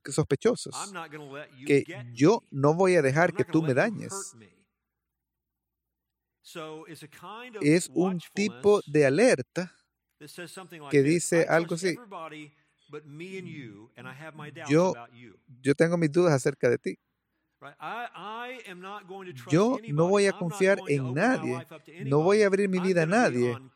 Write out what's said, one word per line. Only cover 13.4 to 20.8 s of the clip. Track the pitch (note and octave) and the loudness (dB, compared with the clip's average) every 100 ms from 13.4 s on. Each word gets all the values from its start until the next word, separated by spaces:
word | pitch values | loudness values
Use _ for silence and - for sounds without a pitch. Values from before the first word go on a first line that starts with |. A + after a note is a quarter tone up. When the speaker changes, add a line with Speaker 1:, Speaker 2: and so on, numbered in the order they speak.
| - | -14
Speaker 2:
you, | D3+ A#2 G2+ A2 - | -14 -16 -18 -20 -20
and | B2+ | -18
I | |
have | C3+ D#3+ D3+ | -16 -18 -16
my | D3 | -18
doubts | D3+ D3+ | -12 0
Speaker 1:
"Yo, | D3+ F#3 | 2 2
Speaker 2:
about | - A#2 | -2 -12
you." | A#2+ A#2+ F#2 _ B2 | -20 -20 -20 _ -6
Speaker 1:
yo | C3 C#3 | 0 2
tengo | E3 F3 | 2 2
mis | D#3+ | 0
dudas | D#3+ F3+ | 4 4
acerca | C#3 D3 C#3 B2+ | 4 0 0 0
de | A#2+ | 0
ti. | - - _ _ _ _ _ _ | -4 -10 _ _ _ _ _ _
Speaker 2:
Right? | C#3 D3+ | -20 -16
I, | D#3 A3 A#3+ E3 G3 A3+ A#3+ B3+ G3+ | -14 -12 -12 -14 -14 -14 -14 -14 -16
I | |
am | F3+ | -16
not | F#3+ G#3 F#3+ | -16 -16 -16
going | G3 F3+ | -16 -14
to | |
trust | C3+ A#2+ | -12 0
Speaker 1:
Yo | D#3 A3 | 2 2
no | C4 | 0
Speaker 2:
anybody. | G#3+ D3 F3 | -4 0 4
Speaker 1:
voy | G3+ G3 | 4 2
a | |
Speaker 2:
I'm | |
not | F#3+ | 0
Speaker 1:
confiar | F3 - F#3+ | -6 0 2
Speaker 2:
going | G3 | 2